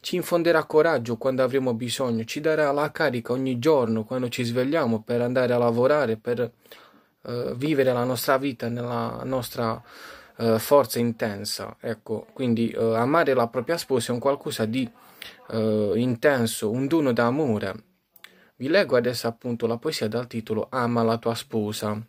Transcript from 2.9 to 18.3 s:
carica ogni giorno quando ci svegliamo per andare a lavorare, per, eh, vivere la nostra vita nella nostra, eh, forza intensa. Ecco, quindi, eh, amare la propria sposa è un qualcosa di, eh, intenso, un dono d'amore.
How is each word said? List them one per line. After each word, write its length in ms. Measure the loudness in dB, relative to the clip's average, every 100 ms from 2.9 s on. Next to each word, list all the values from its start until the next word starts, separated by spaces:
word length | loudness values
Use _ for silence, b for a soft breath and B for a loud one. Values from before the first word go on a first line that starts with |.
carica 400 | 0 0 0 -4
ogni 260 | -2 -2 0
giorno 460 | 4 4 4 0
quando 240 | -2 -4 -4
ci 160 | -4
svegliamo 600 | -2 0 0 0 2 0
per 180 | 0 -2
andare 320 | 0 2 2
a 40 | 2
lavorare, 600 | 2 4 4 4 2 -2
per, 220 | -4 -2
eh, 1120 | -4 _ _ -20 -20 _ _ _ -10 -6 -6 -4
vivere 380 | -2 2 4
la 100 | 2
nostra 340 | 0 -2 2 2
vita 300 | 0 -4 -6
nella 540 | -4 -4 -4 -4 -6
nostra, 580 | -4 -4 -4 -4 -2 -4 B B B B B -2
eh, 220 | 2 2
forza 400 | 6 4 4 0
intensa. 760 | -2 -2 -4 -4 -8 -8 -10 -10
Ecco, 480 | -8 -8 -6 -8 -8
quindi, 360 | -4 0 0 0
eh, 260 | 0 0 2
amare 380 | 2 2 4
la 140 | 2 2
propria 300 | -2 -4 -4
sposa 340 | 0 -2 0
è 20 |
un 60 | -2
qualcosa 460 | 0 -2 -4 -4 -2
di, 240 | -2 -6 B B B B B -8
eh, 440 | -2 0 2 2 2
intenso, 760 | 0 2 2 2 0 0 -2
un 180 | -2 0
dono 240 | 2 2
d'amore. 720 | 2 2 0 0 -2 -4 -10 _ _ _ _ B